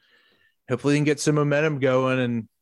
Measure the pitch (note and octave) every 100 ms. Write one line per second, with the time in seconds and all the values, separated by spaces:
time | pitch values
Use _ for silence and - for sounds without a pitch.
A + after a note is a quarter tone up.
0 | _ _ _ _ _ _ - B2 C#3 C#3+
1 | D3 D3 - D3+ D3 C#3+ D#3 C#3+ C3 B2+
2 | C3 B2+ B2 A#2 A2 _